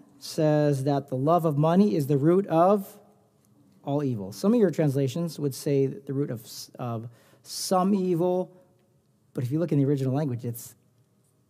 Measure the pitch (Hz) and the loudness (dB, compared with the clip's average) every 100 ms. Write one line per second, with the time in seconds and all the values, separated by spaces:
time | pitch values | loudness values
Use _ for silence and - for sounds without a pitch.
0 | - _ - - 151 151 147 135 135 139 | -20 _ -10 0 2 4 2 2 0 -2
1 | 139 131 143 175 165 143 160 180 208 180 | -2 -2 2 2 2 2 2 4 4 2
2 | 135 143 151 185 196 160 180 208 196 - | 0 2 4 2 2 4 4 4 -2 -16
3 | - _ _ _ _ _ _ _ - 143 | -20 _ _ _ _ _ _ _ -4 -2
4 | 139 110 95 - 196 240 190 151 151 135 | -2 -4 -8 -4 0 4 2 2 0 0
5 | 135 143 170 151 147 127 156 139 135 - | -2 -2 -6 -6 -6 -4 -2 0 0 -2
6 | - 135 147 117 - - - - 160 113 | -8 -6 -4 -6 -12 -18 -18 -12 -8 -8
7 | 117 - _ _ - - - 185 190 202 | -10 -18 _ _ -16 -10 -2 0 2 0
8 | 185 165 180 180 175 - _ _ _ _ | 0 0 0 0 -4 -10 _ _ _ _
9 | _ _ _ - 123 151 170 147 135 143 | _ _ _ -8 -4 -2 0 2 2 2
10 | 131 135 143 117 120 117 - - _ _ | 0 -2 -2 -4 -8 -10 -14 -20 _ _
11 | _ _ _ _ _ | _ _ _ _ _